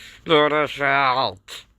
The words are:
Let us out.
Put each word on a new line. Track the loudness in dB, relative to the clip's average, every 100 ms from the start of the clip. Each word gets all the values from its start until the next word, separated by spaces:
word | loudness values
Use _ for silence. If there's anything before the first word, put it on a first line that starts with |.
| -20 -16 0
Let | 2 2
us | 2 -2 -2
out. | 0 2 2 0 -2 -6 -16 -20 -20